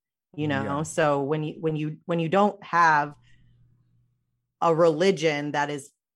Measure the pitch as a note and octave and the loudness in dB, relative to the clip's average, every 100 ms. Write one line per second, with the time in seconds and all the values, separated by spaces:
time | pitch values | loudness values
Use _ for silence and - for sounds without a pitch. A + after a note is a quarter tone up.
0 | _ _ _ - D3+ C3+ C#3 C#3+ D#3 - | _ _ _ -6 -2 -2 -2 -4 -4 0
1 | D3+ C#3+ C#3 D#3 D#3 - D#3+ D#3 D3+ D#3 | 0 2 -2 -4 -4 -6 -4 -4 -6 -8
2 | - E3+ E3 F#3+ G#3 G3+ - E3+ E3+ D3+ | -6 -4 0 2 2 0 -2 2 4 4
3 | D3 D3 _ - _ _ _ _ _ _ | 0 -8 _ -20 _ _ _ _ _ _
4 | _ _ _ _ _ - E3+ D#3+ E3+ D3+ | _ _ _ _ _ -2 0 4 4 4
5 | F#3+ E3 D#3+ D3 D3 D3 C#3+ D3 - _ | 0 2 0 0 -2 -2 -2 -4 -12 _
6 | _ | _